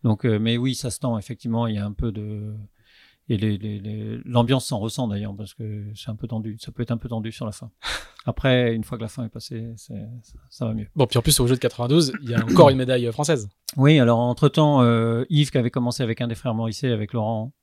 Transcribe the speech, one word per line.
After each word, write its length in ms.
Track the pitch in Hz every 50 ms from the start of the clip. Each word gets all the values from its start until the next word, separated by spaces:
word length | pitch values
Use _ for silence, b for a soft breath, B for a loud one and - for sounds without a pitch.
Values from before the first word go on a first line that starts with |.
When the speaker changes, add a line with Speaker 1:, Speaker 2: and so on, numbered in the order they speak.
| -
Speaker 1:
Donc, 200 | 120 107 101 -
euh, 140 | 127 110 104
mais 200 | 110 113 117 120
oui, 160 | 120 135 127
ça 160 | - - 127
se 100 | 110 -
tend, 180 | - 131 117 110
effectivement, 480 | 104 - 123 - - 120 113 117 117
il 80 | 117 107
y 40 | 104
a 60 | 101
un 60 | 104 104
peu 200 | - - 117 101
de, 400 | 107 104 107 107 104 104 107 107 107 104 104 b b b b b b b b b b b _
et 100 | 123 101
les, 180 | 104 110 104 98
les, 220 | 104 107 104 104
les... 380 | 98 107 107 107 107 107 110 117 -
l'ambiance 420 | - 123 120 120 117 135 135 -
s'en 120 | - 135 110
ressent 300 | 98 113 - - 131 113
d'ailleurs, 260 | 101 101 104 104 98
parce 200 | 95 98 92 -
que 300 | _ 117 107 107 104 101 104 104
c'est 140 | 107 - -
un 40 | 110
peu 140 | 107 - 113
tendu, 280 | 113 110 107 110 107 110
ça 100 | - -
peut 120 | 113 - 123
être 80 | - 120
un 40 | 117
peu 100 | - 123
tendu 240 | 113 113 107 113 110
sur 140 | - 120
la 60 | 110 101
fin. 180 | - - 113 _ _ -
Speaker 2:
<laughs> 420 | - - - - - _ _ -
Speaker 1:
Après, 460 | - 117 - - 135 127 123 123 117 113
une 100 | 113 107
fois 140 | - - 117
que 40 | 113
la 60 | 110
fin 160 | - - 123
est 40 | 110
passée, 420 | _ 113 107 - - 113 113 117 113
c'est, 180 | 113 - - 117 104 104 110 117 123 113
ça, 120 | _ - - _ _
ça 160 | - - 123
va 80 | 113 110
mieux. 120 | 110 104 - _
Speaker 2:
Bon, 120 | - 135 117
puis 100 | - 127
en 40 | 117
plus, 180 | - 143 -
au 60 | 131 120
jeu 80 | 131
de 40 | 123
quatre-vingt-douze, 520 | - 123 - - 120 120 139 165 165 135 123 - 143
il 80 | 120
y 40 | 117
a 100 | 113 110
encore 240 | 113 - - 165 143
une 60 | 135 131
médaille, 280 | 131 123 131 127 120
euh, 60 | 117 113
française. 360 | - 151 160 165 131 107 101 _ _ _ - -
Speaker 1:
Oui, 220 | - 131 143 156 151
alors 200 | 127 117 117 117
entre-temps, 640 | 120 120 123 - - 147 - - 156 151 147 135 123
euh, 420 | 117 117 113 113 113 117 117 127 -
Yves, 200 | 180 147 147 131
qui 80 | - 135
avait 120 | 120 120 -
commencé 300 | 139 123 120 123 - 135
avec 160 | 110 113 -
un 80 | 123 120
des 80 | 117
frères 180 | - - 131 113
Morisset, 380 | 110 113 113 107 - - 131 120
avec 220 | 107 107 101 -
Laurent 380 | 120 107 107 113 110 110 123 - _